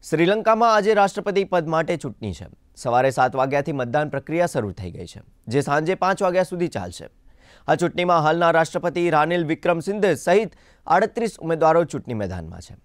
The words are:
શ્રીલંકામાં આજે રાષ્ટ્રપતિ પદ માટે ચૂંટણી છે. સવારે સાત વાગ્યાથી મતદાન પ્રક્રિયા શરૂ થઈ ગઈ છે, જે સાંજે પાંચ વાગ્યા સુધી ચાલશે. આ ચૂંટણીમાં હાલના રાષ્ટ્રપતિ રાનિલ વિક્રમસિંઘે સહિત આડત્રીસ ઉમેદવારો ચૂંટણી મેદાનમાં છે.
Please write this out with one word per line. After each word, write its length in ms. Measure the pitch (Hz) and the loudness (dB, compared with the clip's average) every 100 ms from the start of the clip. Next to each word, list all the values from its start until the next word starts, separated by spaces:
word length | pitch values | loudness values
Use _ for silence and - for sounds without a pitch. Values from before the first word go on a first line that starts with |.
શ્રીલંકામાં 680 | - 156 170 214 214 220 233 214 | -4 0 2 2 2 4 4 4
આજે 200 | 202 214 | 4 4
રાષ્ટ્રપતિ 420 | 196 208 202 190 | 2 0 -2 -2
પદ 240 | 196 180 160 | 0 -2 0
માટે 300 | 160 165 170 | -2 -2 -4
ચૂંટણી 360 | 143 104 107 | -6 -8 -8
છે. 140 | 87 85 - _ - | -8 -12 -20 _ -10
સવારે 360 | 127 120 131 | 0 2 2
સાત 240 | 131 131 135 | 2 0 2
વાગ્યાથી 420 | 135 143 143 143 | 0 0 -2 -4
મતદાન 280 | 123 143 151 | -2 -2 -2
પ્રક્રિયા 360 | 143 - 160 175 | -6 -4 -2 0
શરૂ 260 | 143 104 | -2 -6
થઈ 200 | 92 90 | -8 -12
ગઈ 140 | 78 87 | -12 -16
છે, 160 | - - _ - | -18 -20 _ -4
જે 140 | 131 | -2
સાંજે 340 | 139 143 156 185 | 0 0 0 0
પાંચ 260 | 185 196 | 0 0
વાગ્યા 220 | 190 180 | 0 0
સુધી 240 | 185 180 170 | -2 -2 -4
ચાલશે. 440 | - 90 - - _ - _ _ - - | -4 -10 -12 -18 _ -20 _ _ -16 -2
આ 80 | 156 | 0
ચૂંટણીમાં 480 | 170 - 180 170 | 0 0 2 4
હાલના 280 | 151 165 170 | 4 2 4
રાષ્ટ્રપતિ 540 | 165 160 185 180 165 175 | 4 2 -2 -4 0 2
રાનિલ 360 | 160 156 175 160 | 2 2 0 -2
વિક્રમસિંઘે 720 | 160 175 170 165 208 202 147 | -2 0 -2 -2 0 0 0
સહિત 420 | - 185 220 _ _ _ - | 2 2 2 _ _ _ 0
આડત્રીસ 500 | 175 220 - 226 - | 2 2 -2 -6 -6
ઉમેદવારો 460 | 160 165 156 160 165 | -4 2 4 4 2
ચૂંટણી 340 | 143 - 113 | -4 -6 -6
મેદાનમાં 380 | 98 90 80 85 | -4 -6 -10 -14
છે. 200 | - - | -18 -20